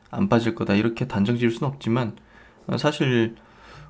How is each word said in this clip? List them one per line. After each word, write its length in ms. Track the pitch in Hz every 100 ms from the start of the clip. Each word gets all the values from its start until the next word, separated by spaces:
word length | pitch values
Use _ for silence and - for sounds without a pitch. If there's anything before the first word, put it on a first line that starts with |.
| -
안 180 | - 101
빠질 280 | 117 117 -
거다 180 | 101
이렇게 340 | 101 113 113 127
단정 300 | 107 104 120
지을 140 | 120
순 160 | 113 139
없지만, 500 | 139 117 120 113 - - - - - -
어, 100 | 117
사실 580 | 151 151 139 120 113 113 - - - - -